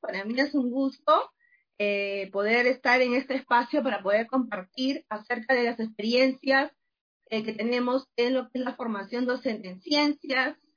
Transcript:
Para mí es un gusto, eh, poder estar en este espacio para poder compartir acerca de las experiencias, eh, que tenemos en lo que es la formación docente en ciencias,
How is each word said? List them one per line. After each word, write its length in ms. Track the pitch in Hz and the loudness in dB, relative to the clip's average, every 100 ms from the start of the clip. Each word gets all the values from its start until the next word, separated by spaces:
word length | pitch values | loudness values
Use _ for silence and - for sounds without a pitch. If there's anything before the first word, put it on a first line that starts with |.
Para 260 | 220 190 208 | -8 -6 -4
mí 120 | 247 | -2
es 140 | 294 | 0
un 180 | 294 247 | 0 -2
gusto, 600 | 262 269 - - 330 523 _ _ _ _ - | 0 -2 -2 2 4 2 _ _ _ _ -4
eh, 500 | 208 202 202 196 196 | -2 -2 -2 -6 -6
poder 340 | 196 208 233 247 | -2 2 2 2
estar 340 | 254 247 247 | 2 2 4
en 140 | 247 | 4
este 200 | 247 269 | 0 0
espacio 480 | 262 - 240 262 302 | -4 2 2 2 0
para 200 | 254 202 | 0 -2
poder 240 | 190 214 226 | 2 0 2
compartir 800 | 262 226 202 185 - 262 320 - | -2 -2 -6 -10 -4 -4 -4 -6
acerca 460 | 214 - 240 226 | -8 -6 -4 0
de 80 | 254 | 2
las 180 | 233 226 | 2 -2
experiencias, 920 | 220 - 220 240 262 262 269 269 302 _ _ _ _ _ - | -6 -4 0 4 4 2 0 2 0 _ _ _ _ _ -6
eh, 120 | 220 | -6
que 120 | 220 | -4
tenemos 540 | 220 226 247 247 262 - - | -4 -2 0 0 -2 -2 -2
en 180 | 240 | 0
lo 160 | 262 247 | 0 -2
que 80 | 254 | -6
es 60 | |
la 100 | 254 | -6
formación 500 | 254 233 202 196 240 | -4 -6 -6 -4 -2
docente 460 | 247 254 262 214 185 | -2 -2 -2 -4 -8
en 100 | 185 | -10
ciencias, 760 | 339 294 294 294 285 262 269 311 _ | -2 2 2 0 -4 -2 -2 -4 _